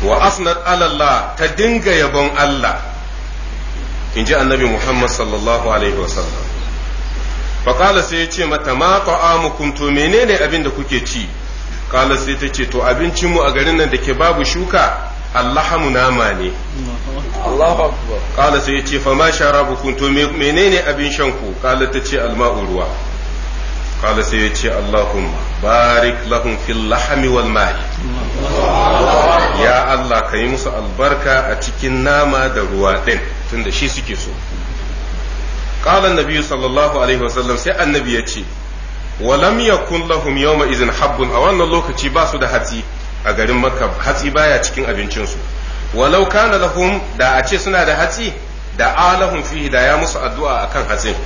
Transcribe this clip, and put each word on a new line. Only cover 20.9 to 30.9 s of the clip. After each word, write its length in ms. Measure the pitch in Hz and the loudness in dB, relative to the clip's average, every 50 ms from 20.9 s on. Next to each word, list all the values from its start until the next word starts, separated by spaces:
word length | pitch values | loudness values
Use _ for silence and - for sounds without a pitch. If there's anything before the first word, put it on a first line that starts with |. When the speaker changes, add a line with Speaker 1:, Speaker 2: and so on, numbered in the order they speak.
| 147 139 143 143 | -2 0 -2 -2
Speaker 1:
shan 200 | 139 - 147 131 | 0 0 0 0
ku? 220 | 123 - - 104 95 - | -2 -4 -6 -8 -8 -4
Qala, 260 | - 127 127 131 131 127 | 0 0 2 2 0 0
ta 80 | 131 135 | -2 -4
ce, 160 | 123 - 143 131 | -4 -2 -2 -2
"Alma'u", 480 | 117 117 113 110 120 117 104 101 98 | -2 -2 0 0 0 0 0 0 -2
ruwa. 220 | 90 90 92 85 73 - - - - - - - - - - - - - - - - - - - - - - | -2 -2 -2 -2 -2 -4 -6 -6 -6 -6 -4 -4 -4 -4 -4 -4 -4 -4 -4 -4 -4 -4 -4 -4 -4 -4 -2
Qala, 220 | - 107 107 107 104 | 0 0 0 0 0
sai 160 | 110 110 110 107 107 | 0 0 0 0 0
ya 0 | 104 | 0
ce, 120 | - - 113 | -2 -2 -2
"Allahumma 680 | 98 101 101 101 104 107 104 101 104 101 95 90 - - - - - - | -2 -2 -2 0 2 2 2 2 0 -2 -2 -2 -4 -4 -4 -4 -4 -2
barik 540 | - 104 113 120 120 120 120 117 117 120 120 - - 113 | 0 2 4 4 6 6 4 4 4 2 0 -2 -2 -2
lahum 300 | 120 117 113 117 113 110 - | -2 0 0 -2 -4 -4 -4
fil 240 | - 117 113 110 107 | -4 -2 -2 0 0
lahmi 380 | 113 123 - - 147 135 131 127 | 0 0 0 0 0 0 2 2
wal 160 | 123 123 120 | 2 2 2
ma'i." 320 | 113 110 110 101 - - - - - - - - - - - - - - - - - - - - - - - - 143 151 - - - 143 - - 165 170 - - - 151 147 | 2 2 2 2 0 0 -2 -4 -4 -4 -4 -4 -4 -4 -4 -4 -4 -2 -2 -2 -2 0 0 0 2 2 2 2 2 2 2 2 4 4 4 4 4 4 4 2 2 0 2
Ya 240 | 147 117 123 127 135 135 135 | 2 4 4 4 2 2 0
Allah, 320 | 127 127 123 120 110 104 - | 0 0 0 0 0 0 0
ka 80 | 113 | -2
yi 120 | 107 113 123 | -2 0 0
musu 220 | 131 131 - 131 - | -2 -2 -4 -4 -4
albarka 720 | 110 107 101 | -4 -6 -6